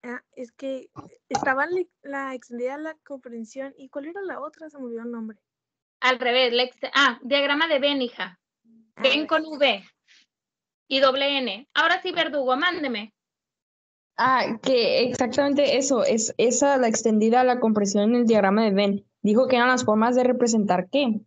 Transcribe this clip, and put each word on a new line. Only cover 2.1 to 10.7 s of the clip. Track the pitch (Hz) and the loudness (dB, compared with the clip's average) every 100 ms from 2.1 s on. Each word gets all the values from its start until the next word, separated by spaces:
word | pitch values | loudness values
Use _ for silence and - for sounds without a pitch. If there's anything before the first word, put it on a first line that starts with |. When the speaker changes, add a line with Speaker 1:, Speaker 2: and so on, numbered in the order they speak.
| 277 269 | -8 -8
Speaker 1:
extendida | 262 - 240 247 285 | -10 -12 -8 -6 -6
la | 311 311 | -12 -14
comprensión. | _ 277 254 233 220 262 269 269 | _ -16 -14 -14 -12 -12 -12 -14
¿Y | 269 | -14
cuál | 294 | -12
era | 294 370 | -10 -10
la | 381 254 | -10 -10
otra? | 302 _ 311 | -12 _ -20
Se | 294 | -14
me | |
olvidó | 247 233 | -12 -10
el | 240 | -10
nombre. | 233 220 214 _ _ _ _ _ _ | -10 -12 -16 _ _ _ _ _ _
Speaker 2:
Al | 247 247 | 0 0
revés, | 247 247 247 | 0 2 2
la | 240 | 0
ex-, | 247 _ 262 | -2 _ -2
ah, | 262 277 233 | 2 2 0
diagrama | 240 277 277 285 330 | -2 0 0 0 0
de | 285 | 2
Venn, | 285 277 | 0 -2
hija. | 247 - 180 _ _ _ _ _ _ | -4 -6 -12 _ _ _ _ _ _
Speaker 1:
Ah, | - | -2
Speaker 2:
Venn | - 285 311 | 0 0 0
con | 320 | -2
Speaker 1:
gracias. | 320 294 277 202 | -2 0 0 0
Speaker 2:
V | - _ _ - _ _ _ _ _ | -8 _ _ -20 _ _ _ _ _